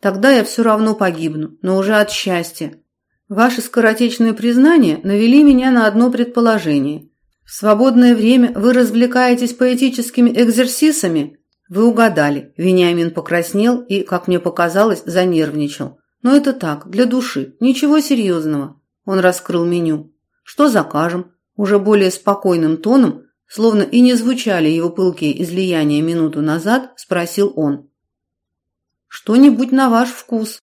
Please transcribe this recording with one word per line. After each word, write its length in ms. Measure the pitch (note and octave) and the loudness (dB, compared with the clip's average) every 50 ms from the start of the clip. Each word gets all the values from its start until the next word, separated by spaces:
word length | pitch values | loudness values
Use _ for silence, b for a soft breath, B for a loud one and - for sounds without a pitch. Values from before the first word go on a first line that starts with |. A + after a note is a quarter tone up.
"Тогда 320 | - G3+ F#3 G3 G3+ C#4 C#4 | -2 -4 -2 2 2 4 4
я 100 | A#3+ G#3 | 4 2
всё 220 | A3+ - - A#3 | -2 -2 -2 0
равно 320 | A#3 G#3+ G#3+ A3 A3 G#3+ | 0 2 2 0 -2 -2
погибну, 600 | G#3+ G3+ F#3 F3 D#3+ E3 D#3+ D3+ D#3 D#3 D#3 - _ - | -2 -2 -4 -4 -4 -6 -6 -6 -6 -10 -10 -12 _ -4
но 140 | F#3 F#3+ | -2 -2
уже 180 | F#3+ F#3+ G3+ G#3+ | 0 0 0 2
от 160 | G#3+ G#3 G#3 | 0 0 0
счастья. 720 | - - - G3 F#3 F3 E3 E3+ - - D#3+ D3+ D3+ _ _ _ _ _ _ _ _ _ _ _ | -2 -8 -6 -4 -4 -4 -6 -8 -12 -12 -14 -14 -14 _ _ _ _ _ _ _ _ _ _ _
Ваши 300 | G#3 F#3+ A3+ B3 A#3+ B3+ | -2 0 0 0 0 -2
скоротечные 760 | - - - A#3+ A#3 A3 A3 A3 A#3+ A#3 A#3 - A#3 A3+ A3 | -8 -4 -2 0 0 2 2 2 -2 -2 0 0 0 0 0
признания 640 | A3 G#3 A#3 A#3+ B3 C4 D4+ E4+ E4 B3 F3 D3+ - - | -2 -2 0 2 4 4 6 6 6 4 2 0 -2 -4
навели 400 | F#3+ G3 G#3 A3 A3+ B3 C#4+ D4+ | -2 0 2 2 4 6 6 6
меня 260 | C#4+ C#4 B3 B3+ C4 | 6 6 4 4 2
на 160 | B3+ A#3+ A3 | 2 4 2
одно 240 | G#3+ G3+ A3 A#3+ B3+ | 2 2 2 0 0
предположение. 1000 | B3 B3 A#3+ A#3+ A#3+ A#3+ A#3 A#3 A3 G#3+ E3 E3 D3 C#3+ C3+ C#3+ D3+ D3+ - _ _ _ _ _ _ _ _ | 0 -2 -4 -2 0 0 2 2 0 0 0 -2 -2 -2 -2 -4 -6 -10 -14 _ _ _ _ _ _ _ _
В 80 | _ - | _ -16
свободное 640 | - - G#3+ G#3+ G#3 A#3+ C4+ A#3+ A#3+ B3 B3 A#3+ | -6 0 0 2 4 2 4 4 6 6 6 4
время 340 | A3 G#3+ A3+ B3 C4 A#3+ B3 A#3+ | 4 2 2 4 4 4 2 0
вы 160 | - G3+ A#3+ B3+ | 0 0 2 2
развлекаетесь 800 | B3 B3 A3 G#3 A#3 A#3+ B3 B3 B3+ B3+ B3 B3 B3 B3 A#3+ B3 | 2 2 2 2 0 0 0 0 0 2 2 0 0 -2 -6 -2
поэтическими 760 | - B3+ B3+ B3+ B3 C4 C4 B3+ - A#3+ A#3+ - - A#3+ A#3+ | -2 0 0 0 0 0 -2 -2 -4 -8 -6 0 2 2 2
экзерсисами?" 1080 | A#3 G#3+ B3 A#3 A3+ A3 B3+ B3 B3 - D4+ D#4 D4 D4+ - F#3 E3 D#3 C#3+ D3+ - _ _ _ _ _ _ _ | 4 2 2 2 2 0 0 -2 0 0 0 0 0 0 -2 -2 -2 -2 -4 -6 -10 _ _ _ _ _ _ _
"Вы 160 | F3+ F#3+ A3 | -2 2 2
угадали". 680 | A#3 A3+ A#3 A3+ A3 E3+ D#3 D3 D3 C#3+ C#3+ C#3+ - _ | 2 2 2 0 0 2 0 0 0 -2 -4 -8 -12 _
Вениамин 560 | - E3 F#3 F#3 F#3 F3+ F3 E3+ E3+ E3+ E3+ E3 | -4 0 0 2 2 2 2 2 0 -2 -2 -4
покраснел 720 | - E3 - F3 F3 E3+ E3+ - G3 G#3+ A#3+ B3 B3 A#3+ | -8 -8 -4 -4 -4 -4 -2 -2 0 0 0 0 -2 -4
и, 200 | - G3 G3 F3+ | -6 -6 -6 -4
как 240 | - - F3 F3 | -4 -6 -6 -2
мне 140 | - F3+ F3 | -2 -2 -2
показалось, 640 | F3 F3+ E3+ - E3+ E3+ E3 F#3+ G#3 A3+ G3 - - | -2 -4 -4 -2 -2 -2 0 0 0 0 0 -4 -6
занервничал. 920 | - E3+ F#3 F#3 F#3 F3 D#3+ D#3 D3 D3 D3+ D3 C#3+ D3 - C3+ C3 - _ _ _ _ _ _ | -4 -2 0 0 0 0 0 -2 -2 -2 -6 -6 -6 -6 -10 -12 -14 -14 _ _ _ _ _ _
"Но 120 | B3 C4+ | 2 2
это 180 | C#4+ C#4+ C#4 B3+ | 2 2 0 -4
так, 380 | C4 - E3 D3 D3 - - | -4 -6 -8 -8 -8 -10 -10
для 160 | F3 G3 B3 | -2 -2 0
души, 480 | A#3+ A#3 B3+ B3 B3+ - C#3 C3+ C3+ - _ | 0 0 -2 -4 -4 -6 -8 -8 -10 -8 _
ничего 400 | A3+ B3+ C4 C4 - D4 D4 D#4 | 0 0 0 0 0 2 2 0
серьёзного". 800 | D4 - C#4+ A#3+ A3 F#3+ F3 E3 D#3 D#3 D3+ C#3+ C#3 - - _ _ _ _ _ _ | 2 0 -2 -2 0 -2 -2 -2 -2 -4 -4 -6 -6 -8 -14 _ _ _ _ _ _
Он 160 | - F#3+ F#3+ | -4 -2 2
раскрыл 440 | F3+ F#3 F3+ - - - - F3 E3+ | 2 2 0 0 -8 -6 -4 -2 -2
меню. 480 | E3+ F3 F3 E3+ D#3+ D#3 D3+ D3+ _ _ _ _ _ _ _ _ | 0 -2 -2 -2 -2 -4 -4 -6 _ _ _ _ _ _ _ _
"Что 260 | - - - C#4+ D4+ | -20 -2 0 0 2
закажем?" 640 | A#3 G#3 D#3+ - - D3 D#3 E3+ E3+ F#3 F3+ _ _ _ _ _ _ | 2 0 -2 -2 -4 -4 -4 -2 -4 -6 -10 _ _ _ _ _ _
Уже 240 | - G#3 F#3+ G#3 G3+ | -8 -4 0 0 0
более 320 | G3 G3+ G#3+ G#3 G3 F#3 | 2 2 2 2 2 0
спокойным 680 | F#3 - _ - G3+ G3 - F#3+ F3+ E3+ D#3+ D#3 D#3+ D#3+ | -2 -2 _ -2 -2 -2 0 -2 0 0 0 -2 -2 -2
тоном, 480 | - G#3+ B3 C4+ B3 F3 - - - _ _ _ _ | -2 0 2 2 2 2 0 -6 -14 _ _ _ _
словно 360 | _ - - G#3+ A3+ A3 G#3 G3 | _ -8 -2 0 0 2 2 -2
и 180 | - - A#3+ | 0 2 4
не 140 | B3 B3 B3 | 4 4 4
звучали 540 | A#3+ A3+ A#3+ C4 B3 - A3+ G3 F3 D#3+ D3+ | 2 0 -2 -4 -4 -4 -4 -2 0 0 0
его 220 | D#3+ E3 E3 F3 | 0 0 -2 -4
пылкие 500 | E3+ - F#3 F#3 F3 - D#3+ D3+ C#3 - F#3 | -4 -2 -2 -2 -2 -2 -4 -4 -4 -4 -6
излияния 600 | E3 E3+ F3+ F#3+ F#3 F3 D#3+ D#3 D3 D3 D3 D#3 | -6 -4 -4 -4 -2 -2 -2 0 0 0 0 -2
минуту 400 | E3 E3+ E3+ D#3+ D#3 - D3 D3 | -2 -2 -2 -2 -2 -2 -4 -2
назад, 500 | D#3 D3+ E3 D#3+ G3+ A#3 C4 B3+ - _ | -2 -2 -2 -2 -2 -2 -2 -2 -6 _
спросил 560 | _ - _ F#3+ F3+ E3+ E3+ - - G3+ G3+ - | _ -10 _ -6 -4 -4 -6 -2 -2 -2 -2 -2
он. 360 | - D#3 D3 C#3+ C#3 C#3 _ _ _ _ _ _ _ _ _ _ _ _ _ _ _ _ _ _ _ _ _ _ _ _ | -2 -4 -2 -4 -6 -10 _ _ _ _ _ _ _ _ _ _ _ _ _ _ _ _ _ _ _ _ _ _ _ _
"Что-нибудь 640 | _ - - _ - G#3+ B3 C#4 D4 A#3 G#3+ C4 B3 | _ -20 -16 _ 0 2 6 6 6 4 4 -2 0
на 180 | C4 C4 C4+ B3+ | 0 0 2 2
ваш 200 | A#3 A3+ A#3+ B3 | 2 0 0 -2
вкус". 500 | B3 - - _ A#3+ A3 A3 G#3+ - - _ | -6 -14 -12 _ -6 -6 -6 -8 -12 -18 _